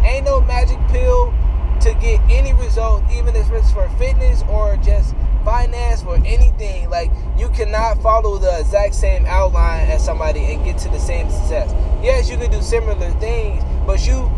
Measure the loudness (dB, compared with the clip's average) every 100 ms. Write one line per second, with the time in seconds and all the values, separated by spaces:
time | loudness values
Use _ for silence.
0 | 0 0 -2 0 0 0 0 0 0 0
1 | 2 2 2 0 0 -2 -2 0 0 0
2 | 2 2 4 4 4 2 2 -2 0 0
3 | 0 0 0 0 0 2 2 2 0 0
4 | 0 2 2 2 2 0 0 0 2 2
5 | 2 0 -2 0 0 2 0 0 -2 -2
6 | 0 0 2 4 4 2 -4 -4 -4 -4
7 | -2 -4 -4 -4 -2 -2 -2 0 0 0
8 | 2 2 0 0 0 0 0 0 0 0
9 | 0 2 2 2 0 2 2 2 0 0
10 | 0 -2 -4 -2 -2 -2 -4 -4 -4 -4
11 | -2 -2 -2 -2 -2 -2 -2 -2 -2 -2
12 | 0 0 0 -2 -2 -2 0 -2 -2 -4
13 | -2 -4 -2 -2 -2 -2 -2 -2 -2 0
14 | 0 0 0